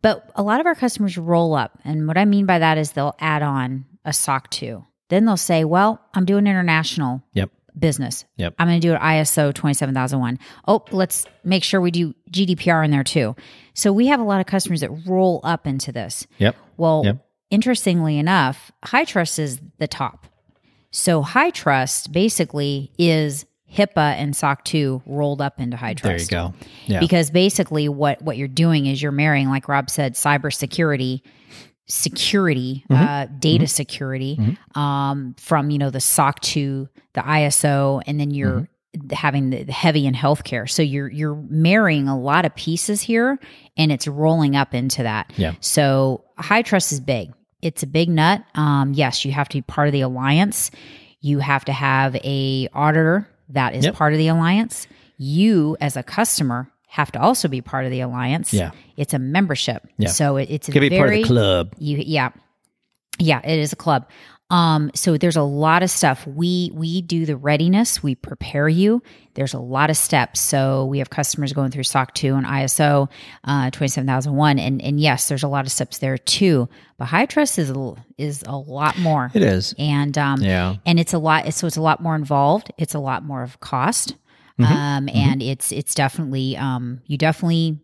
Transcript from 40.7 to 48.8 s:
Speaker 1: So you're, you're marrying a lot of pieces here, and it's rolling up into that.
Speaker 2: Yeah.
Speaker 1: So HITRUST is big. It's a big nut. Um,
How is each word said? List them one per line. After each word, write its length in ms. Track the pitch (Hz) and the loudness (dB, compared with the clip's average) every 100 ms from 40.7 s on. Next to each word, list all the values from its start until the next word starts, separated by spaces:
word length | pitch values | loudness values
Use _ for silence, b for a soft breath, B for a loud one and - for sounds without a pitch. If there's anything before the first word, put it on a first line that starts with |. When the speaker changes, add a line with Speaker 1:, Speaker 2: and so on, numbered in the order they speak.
Speaker 1:
So 100 | - | 0
you're, 280 | 156 139 139 | 0 0 -6
you're 240 | 147 151 147 135 | -4 -4 -4 -4
marrying 580 | 156 165 208 202 151 135 | 2 4 4 4 2 0
a 100 | 135 | -2
lot 280 | 131 156 | 0 2
of 100 | 170 | 0
pieces 480 | - - 170 - 208 | -2 -6 -4 -2 -4
here, 380 | - 226 247 269 B B B - | 0 2 2 -2 B B B 0
and 140 | 156 | 2
it's 160 | 139 - | 2 -4
rolling 480 | 143 156 165 147 | 0 2 4 4
up 180 | 139 139 | 2 0
into 300 | 123 131 - | -2 -2 -2
that. 300 | 117 107 - - | -2 -4 -6 -2
Speaker 2:
Yeah. 180 | 85 85 | -2 -2
Speaker 1:
So 640 | - - 139 135 135 123 _ - | -2 2 4 4 2 -2 _ -14
HITRUST 540 | - 214 233 196 - | 0 0 2 0 0
is 80 | 143 | -4
big. 320 | 131 123 98 - _ _ | -4 -4 -6 -16 _ _
It's 220 | 170 - | -8 -6
a 60 | 139 | -2
big 200 | 156 170 | 0 2
nut. 360 | 165 160 202 - | 4 4 2 -4
Um, 380 | - 151 143 | -2 2 2